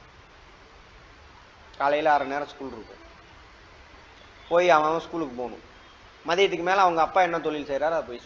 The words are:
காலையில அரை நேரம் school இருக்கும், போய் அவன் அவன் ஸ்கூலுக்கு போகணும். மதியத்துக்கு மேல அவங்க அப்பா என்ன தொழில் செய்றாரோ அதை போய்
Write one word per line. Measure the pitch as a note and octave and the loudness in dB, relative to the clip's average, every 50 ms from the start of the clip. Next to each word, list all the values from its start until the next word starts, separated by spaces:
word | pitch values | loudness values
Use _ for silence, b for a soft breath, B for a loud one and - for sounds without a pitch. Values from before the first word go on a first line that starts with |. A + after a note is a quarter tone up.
| - - - - - - - - - - - - - - - - - - - - - - - - - - - - - - - - - - - - | -20 -20 -20 -20 -20 -20 -20 -20 -20 -20 -20 -20 -20 -20 -20 -20 -20 -20 -20 -20 -20 -20 -20 -20 -20 -20 -20 -20 -20 -20 -20 -20 -20 -14 -6 -2
காலையில | C#3 C#3+ D3 D3+ D#3 D#3 | -2 0 0 2 2 2
அரை | D3 C#3+ C3+ | 2 2 0
நேரம் | C3+ C#3 D3 C#3+ C#3 | -2 -6 -6 -8 -10
school | - - C3+ C3 | -12 -14 -14 -12
இருக்கும், | A#2+ A2 G2 F#2 G2 - - - - - - - - - - - - - - - - - - - - - - - - - - - - - - - | -12 -14 -16 -18 -20 -20 -20 -20 -20 -20 -20 -20 -20 -20 -20 -20 -20 -20 -20 -20 -20 -20 -20 -20 -20 -20 -20 -20 -20 -20 -20 -20 -20 -18 -6 0
போய் | E3 F3 F3+ F3 | 2 4 6 6
அவன் | D#3+ D3+ D#3 D#3 | 6 6 4 2
அவன் | E3 E3 | 0 -2
ஸ்கூலுக்கு | D#3+ - - E3 D#3+ C3 A#2+ | -6 -8 -8 -8 -8 -8 -8
போகணும். | B2 B2 A2+ G#2 - - - - - - - - - - - - - - | -10 -10 -10 -12 -14 -20 -20 -20 -20 -20 -20 -20 -20 -20 -20 -20 -10 -6
மதியத்துக்கு | D#3 E3+ F#3 G3 F3+ F3 E3 | -2 2 2 2 2 0 -2
மேல | E3+ F3+ F#3+ G3+ | -2 0 2 4
அவங்க | F#3+ F3 E3+ D#3+ | 4 4 4 2
அப்பா | D#3 - - F#3+ | 0 2 2 2
என்ன | F3+ E3+ E3+ E3 | 2 2 0 -2
தொழில் | C#3+ D#3 D3+ D3+ C3+ | -4 -4 -4 -6 -6
செய்றாரோ | C#3 C#3 C3+ D3 D#3+ | -6 -4 -2 -2 -2
அதை | E3 D#3 | -2 -2
போய் | B2 A#2+ A#2+ A#2+ - | -4 -6 -10 -14 -16